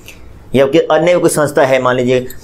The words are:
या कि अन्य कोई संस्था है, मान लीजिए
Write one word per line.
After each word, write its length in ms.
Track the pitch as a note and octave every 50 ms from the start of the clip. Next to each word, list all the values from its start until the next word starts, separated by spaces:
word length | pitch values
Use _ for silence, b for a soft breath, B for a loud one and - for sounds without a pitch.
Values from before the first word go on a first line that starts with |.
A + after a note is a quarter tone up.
| B B B B B B B B B B -
या 120 | B2+ C#3
कि 120 | C3+ C#3 E3
अन्य 400 | D#3+ - D#3 D#3 D#3+ F3 F3+ E3+
कोई 120 | D3+ D#3+
संस्था 360 | - D#3 D3+ - - D#3+ D3
है, 160 | C3 C3 B2+ B2+
मान 140 | B2+ B2
लीजिए 300 | B2+ B2 B2 B2+ B2+ B2 - - -